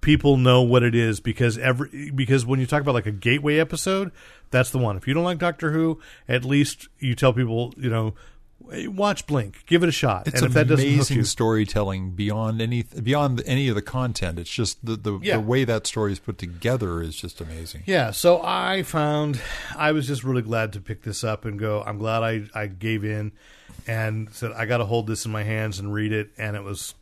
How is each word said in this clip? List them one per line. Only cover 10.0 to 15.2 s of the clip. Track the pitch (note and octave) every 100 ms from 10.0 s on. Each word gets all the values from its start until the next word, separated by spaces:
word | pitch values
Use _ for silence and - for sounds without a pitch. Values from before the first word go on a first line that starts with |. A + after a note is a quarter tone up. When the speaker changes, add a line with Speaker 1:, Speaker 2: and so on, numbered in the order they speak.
| C3+ F#2+ D#3
Speaker 2:
It's | B2+
Speaker 1:
And | B2+
if | B2
that | A#2+
doesn't | D3+ C3+
hook | C3+
Speaker 2:
amazing | C3+ B2+
Speaker 1:
you |
Speaker 2:
storytelling | A#2+ - A2+ A2 G#2 G#2+ G2 F#2+ F#2
beyond | F2+ G2+ G#2 A2 A2+
any, | A2+ A#2+
beyond | A2 - A2+ D3 C#3+ A#2+ -
any | C3 C#3
of | G#2
the |
content. | - B2+ B2+ - F#2 E2+
It's | E2+
just | - A2 - A#2
the, | A2
the, | G#2 G2